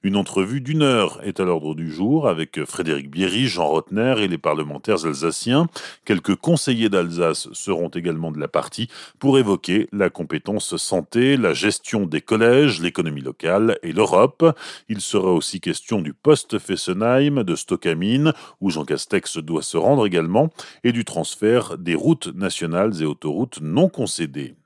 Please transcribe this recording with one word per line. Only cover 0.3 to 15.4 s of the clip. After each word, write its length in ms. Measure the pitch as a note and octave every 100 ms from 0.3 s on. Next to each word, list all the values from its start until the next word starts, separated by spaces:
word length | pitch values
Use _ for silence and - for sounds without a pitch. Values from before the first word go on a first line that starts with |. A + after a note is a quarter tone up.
| - F#2+ C3+
d'une 220 | B2+ D#3
heure 380 | D3 B2 F2+ -
est 160 | - F#2
à 60 |
l'ordre 320 | F#2 E2+ D2+ D#2
du 160 | E2
jour 340 | D#2 G2+ D#3 C#3
avec 380 | E2 D#2 -
Frédéric 440 | D2 - E2 D2 C#2
Bierry, 380 | D2 F#2+ G2+ C3
Jean 220 | F2 D#2
Rotner 480 | D#2+ - G2 A#2+ B2
et 80 | G2+
les 120 | E2
parlementaires 680 | D#2+ D#2 D2+ C#2+ - G2
alsaciens. 640 | D#2+ C#2 D#2+ - - C3 E3+ - - -
Quelques 300 | - G#2+ -
conseillers 540 | F#2+ - E3 - A#2+ A2
d'Alsace 600 | G2 F2 E2+ E2+ D2+ -
seront 380 | - - E2+ E2+
également 420 | F2+ F2 D#2+ E2
de 80 | D2+
la 80 | C#2+
partie 400 | - - - A2 - - _
pour 180 | - C3+
évoquer 480 | A2+ F#2+ - G2 -
la 160 | G2+ F#2+
compétence 680 | - E2+ G#2 - G#2 - E2+
santé, 580 | - F#2 D#2 A#2 B2+ C#3
la 160 | G2+
gestion 540 | D#2 G2+ - - A2 F#2
des 160 | D2+
collèges, 580 | - A2 A2+ B2+ D3 F2+
l'économie 400 | E2+ - E2 D2
locale 580 | C2 A#1+ E2 F#2+ A2+ -
et 100 | E2+
l'Europe. 640 | D#2+ G#2 F2+ B2+ - E3 D#3 - - _
Il 140 | G#2+
sera 280 | - G#2 F#2
aussi 280 | F2